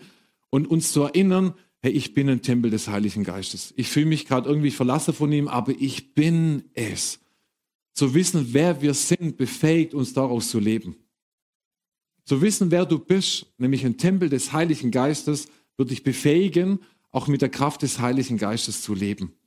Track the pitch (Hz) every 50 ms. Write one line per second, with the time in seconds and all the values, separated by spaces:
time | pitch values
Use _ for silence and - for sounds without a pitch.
0 | - - _ _ _ _ _ _ _ _ 135 139 156 - 165 160 156 - - 147
1 | 143 143 - 180 196 190 185 190 190 175 - - _ _ _ _ - 131 104 139
2 | - - - 143 139 139 127 120 - 131 123 123 117 113 110 107 - 104 104 101
3 | 107 101 92 104 95 92 90 95 90 - - - - - - 131 110 - - 147
4 | 156 160 156 151 - - 135 127 - 139 147 151 147 139 - - 127 123 135 156
5 | - 170 - - 156 147 151 147 147 - - 123 104 131 131 - 139 131 120 -
6 | - _ _ 143 151 165 170 165 160 160 147 127 - - _ 123 113 98 95 -
7 | - - - - _ _ _ _ _ _ _ _ _ _ _ _ _ _ _ -
8 | 143 127 131 180 180 - - 156 127 120 120 143 165 180 165 135 147 147 135 -
9 | - - 175 - 170 151 - - 127 - - - 156 156 165 165 156 160 143 143
10 | 127 - - 135 135 123 123 113 110 - - 110 101 110 113 107 92 87 - -
11 | _ _ _ _ _ _ _ _ _ _ _ _ _ _ _ _ _ _ _ _
12 | _ _ _ _ _ - 143 135 180 214 196 - 190 165 175 175 180 143 165 -
13 | - - 185 196 - - - - - _ _ - 127 131 135 123 131 123 110 -
14 | 170 185 196 185 180 143 139 120 - - - 156 170 170 135 - 127 120 113 123
15 | 131 147 151 - - 147 147 - - - _ _ _ _ _ - 131 120 123 -
16 | - 139 123 - - 147 156 180 202 185 147 170 180 190 202 190 - _ _ _
17 | _ _ - 131 - 143 143 123 139 131 - - 139 147 - - 147 127 - -
18 | 123 123 127 135 131 - 117 98 104 101 113 113 - - - - - 107 104 95
19 | 104 101 101 - 95 82 - _ _